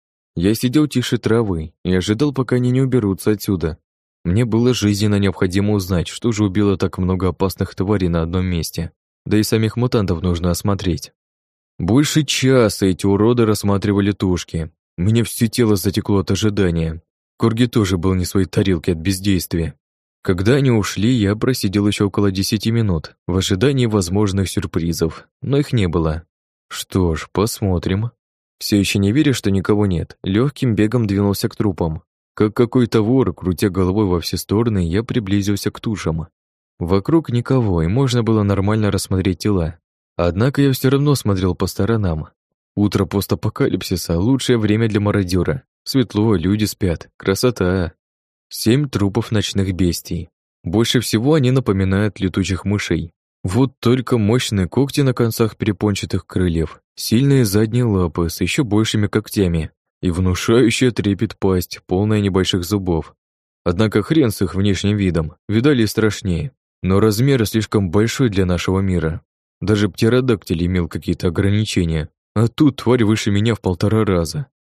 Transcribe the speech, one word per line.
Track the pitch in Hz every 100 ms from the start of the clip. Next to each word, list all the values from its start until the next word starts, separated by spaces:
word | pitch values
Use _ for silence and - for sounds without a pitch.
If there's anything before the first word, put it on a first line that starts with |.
| _ _ _ 82
Я | 92
сидел | 113 127 147 151
тише | 127 117 123
травы | 107 113 104 85 80 _
и | 87
ожидал, | 92 87 110 147
пока | 139 123 123
они | 123
не | 127
уберутся | 135 123 104 90 107
отсюда. | 107 - 92 80 78 _ _ _ _ 85
Мне | 101
было | 120 113 123
жизненно | 120 104 101 107 101
необходимо | 98 - 95 98 101
узнать, | 104 92 87 -
что | - 123
же | 104
убило | 107 95 101 92
так | 95 -
много | 92 92 92
опасных | - 95 - 95 -
тварей | 95 104 87
на | 85
одном | 82 92
месте. | 92 85 76 - 85 _ _ _
Да | - 104
и |
самих | 107 110 110 117
мутантов | 127 120 95 85
нужно | 90 85 87
осмотреть. | 85 104 95 92 78 - _ _ _ _ _ _ -
Больше | 87 123 151 156
часа | 139 - 131 131 107 - 98
эти | 87 98
уроды | 98 107 120 110
рассматривали | 104 101 98 101 101 101
тушки. | 98 95 87 - 82 78 _ _ -
Мне | 95 113
всё | 110 - 113
тело | - 113 101
затекло | 101 104 - 98
от | 90
ожидания. | 95 107 101 90 82 82 82 _ _ _ -
Корги | 113 113 120
тоже | 117 92 92
был | 92
не | 92
в | 87
своей | 98 92
тарелке | - 98 85 95
от | 80
бездействия. | 85 95 101 92 - 87 82 - _ _ _ _
Когда | - 90 98 139
они | 135
ушли, | 113 95 - 110
я | 127 98 107
просидел | 120 127 104 104 104
ещё | - 101
около | - 101
десяти | 95 95 107 113
минут | 117 107 80 - _ -
в | 92
ожидании | 90 95 131 135 120
возможных | 107 87 98 104 98 92
сюрпризов, | 104 87 90 85 80 82 - - _
но | 113 139
их | 143
не | 120 90
было. | 85 80 82 - _ _ _ _
Что | - - 98 87
ж, | 78 -
посмотрим. | - 110 - 101 87 90 95 117 _ _ _ _ _
Всё | - 104
ещё | 95 101
не | 98
веря, | 131 147
что | 123 104
никого | 95 87 104 101
нет, | 82 85 -
лёгким | 92 98 143 - 131
бегом | 104 107 123 107
двинулся | 98 101 98 113
к |
трупам. | - 107 85 85 80 _ _ _ -
Как | 107
какой-то | - 120 131 120 117
вор, | 107 131 101
крутя | - 90 87 107
головой | 90 92 101
во | 101 87
все | - 87
стороны, | - 98 117 101 85
я | 95
приблизился | 127 123 95 101 98 101 104
к | -
тушам. | 120 98 85 80 78 _ _ _ _ -
Вокруг | 85 95 120 160 151
никого, | 120 - 131 107 85
и | 80
можно | 117 135 120
было | 110 110
нормально | 101 95 98 110 104
рассмотреть | 95 - 95 92 87
тела. | 107 98 80 - _ _ _ -
Однако | 87 85 127 139
я | 139
всё | 131 131
равно | 139 147
смотрел | 135 107 95 92
по | 85 92
сторонам. | - 98 113 95 78 - _ _ _ _ -
Утро | 101 98 90
постапокалипсиса — | 98 - 95 110 - 139 95 - 87 - 85
лучшее | 107 131 - 120
время | 104 107 113
для | 101
мародёра. | 104 104 90 90 82 76 _ _
Светло, | - 139 117 104 110
люди | 95 85 104 104
спят. | - 95 90 - _
Красота. | - 95 123 - 90 95 82 _ _ _ _ _ _
Семь | - 110 135 143
трупов | 101 98 113 -
ночных | 107 - 98 95
бестий. | 90 90 80 - 85 82 _ _ _
Больше | 87 101 117 123
всего | - 107 131
они | 160 127
напоминают | 131 117 95 95 95 104 -
летучих | 95 98 92 92 98
мышей. | 104 - 82 82 _ _ _
Вот | 95 104 135 _
только | 117 127 117 123
мощные | 101 123 - 101 87
когти | 120 135 -
на | 135
концах | 120 117 - 110 -
перепончатых | 104 95 107 98 - 95 -
крыльев, | 95 90 82 76 - _ -
сильные | - 110 139 135 107
задние | 101 110 120
лапы | 120 95 85 87 82
с | -
ещё | 87 -
большими | 120 104 110 110 104
когтями – | 110 - 107 92 82 78 _ _ _
и | 90
внушающая | 87 92 90 - 117 117 - 127
трепет | 104 101 98 110 -
пасть, | 98 92 - - -
полная | 92 107 107
небольших | 101 92 90 95
зубов. | 85 104 90 80 - _ _ _ _ _
Однако | 92 87 110 110
хрен | 98 160 120
с | -
их | 95
внешним | 90 101 92 98 104
видом, | 95 82 80 - -
видали | 107 139 131
и | 107
страшнее. | - 107 - 98 82 - _ _ _
Но | 90 95
размер | 110 104 139 131 104
слишком | 110 104 110 95
большой | 101 117 - 127
для | 98 90
нашего | 87 - 95
мира. | 98 87 80 82 _ _ _ _
Даже | 92 104 101
птеродактиль | - 113 127 127 107 - 82 87
имел | 92 82
какие-то | - 92 85 92
ограничения. | 82 98 104 107 101 85 80 76 _ _
А | 104 117
тут | - 151 -
тварь | 113 127
выше | 104 110 110
меня | 101 113
в | 107
полтора | 95 90 101 110
раза, | 104 90 82 78 139 _ _